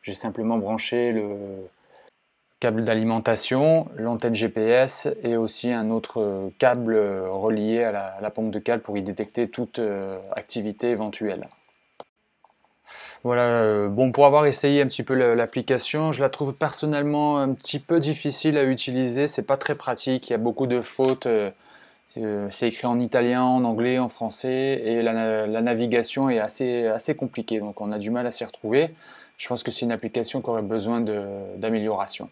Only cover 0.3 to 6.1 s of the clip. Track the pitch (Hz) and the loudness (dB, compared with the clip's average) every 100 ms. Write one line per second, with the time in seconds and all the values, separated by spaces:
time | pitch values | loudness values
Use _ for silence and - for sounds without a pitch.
0.3 | 104 113 113 98 110 - 120 120 113 104 | -4 -2 0 -2 -4 -2 0 2 0 -4
1.3 | 101 101 98 92 _ _ - _ _ _ | -6 -10 -12 -14 _ _ -20 _ _ _
2.3 | _ _ _ 120 110 117 110 110 113 113 | _ _ _ 0 0 0 2 2 2 2
3.3 | 110 - 127 156 165 - - 113 117 120 | 0 2 4 6 4 2 -6 -4 -2 0
4.3 | 110 113 113 110 123 131 - 143 - 120 | 0 0 0 4 4 4 0 -4 -2 0
5.3 | 117 110 - 123 120 110 113 - | 0 0 -2 -2 -2 0 -2 -2